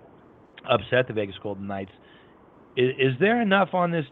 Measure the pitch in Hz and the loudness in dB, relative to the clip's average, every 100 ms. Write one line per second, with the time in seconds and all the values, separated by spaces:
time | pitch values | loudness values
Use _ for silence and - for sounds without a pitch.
0 | - - - - _ - - 120 - 127 | -20 -20 -20 -20 _ -8 0 0 2 0
1 | 127 107 101 95 107 98 98 98 98 - | 0 -2 -6 -6 -10 -8 -8 -8 -10 -14
2 | - - - - - - - - 127 131 | -20 -20 -20 -20 -20 -20 -8 0 0 2
3 | 131 131 196 240 214 196 180 185 175 170 | 0 2 2 2 2 2 2 0 0 -2
4 | 139 | -4